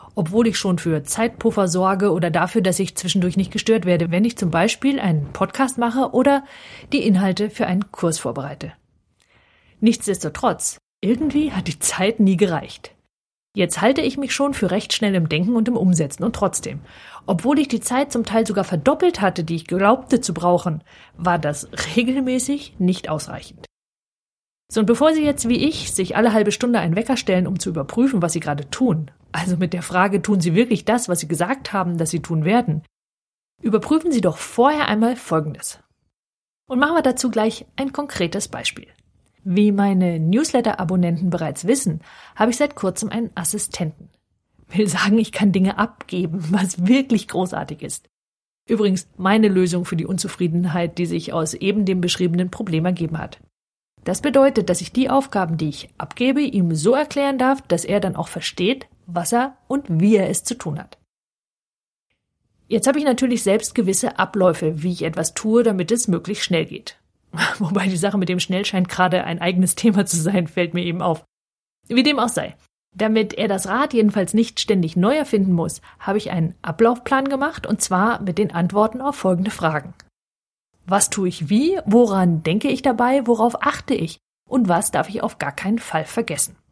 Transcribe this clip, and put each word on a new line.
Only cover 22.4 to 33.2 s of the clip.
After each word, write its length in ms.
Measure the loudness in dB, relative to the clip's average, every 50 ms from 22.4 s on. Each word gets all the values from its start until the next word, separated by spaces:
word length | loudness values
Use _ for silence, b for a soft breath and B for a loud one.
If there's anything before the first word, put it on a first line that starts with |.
| -2 -2 -4 -4 -6 -10 -4 0
nicht 300 | 0 0 0 -2 -4 -6
ausreichend. 560 | -6 -6 -6 -10 -12 -14 -14 -18 -20 -20 -20 -20 _ _ _ _ _ _ _ _ _ _ _ _ _ _ _ _ _ _ _ -6
So, 80 | -2 0
und 60 | 2
bevor 280 | 2 4 4 4 4 4
Sie 120 | 4 2
jetzt 240 | 0 0 0 0 0
wie 180 | 0 2 2
ich 240 | 0 -2 -4 -6 -6
sich 240 | -4 -4 -2 0 2
alle 160 | 2 2 4
halbe 220 | 4 2 2 2 0
Stunde 260 | 0 0 0 0 0
einen 160 | 0 0 0
Wecker 220 | 0 0 -2 -2
stellen, 280 | -2 0 0 2 2 2
um 140 | 0 -2 -4
zu 100 | -6 -4
überprüfen, 520 | -4 -6 -6 -4 0 0 2 2 2 0
was 100 | 0 0
Sie 80 | -2 -4
gerade 300 | -4 -4 -4 -4 -6 -8
tun, 420 | -4 0 0 2 2 0 -2 -6 -12 _ _ _ -8
also 240 | -6 -2 -2 0
mit 160 | 0 0 -2 -2
der 100 | -6 -6
Frage, 380 | -2 0 2 2 2 2 0
tun 180 | 0 0 2 2
Sie 160 | 2 4 4
wirklich 300 | 4 4 2 0 0 2
das, 240 | 0 0 0 0 -2
was 100 | -2 -2
Sie 80 | -2
gesagt 460 | -2 -2 -2 -2 -2 -4 -4 -6 -4 -4
haben, 240 | -2 -2 -2 -2
dass 120 | -2 -2 -2
Sie 120 | -4 -4
tun 240 | -4 -2 -2 0 2
werden, 380 | 2 2 2 2 0 -2 -4 -6 _ _ _ _ _ _ _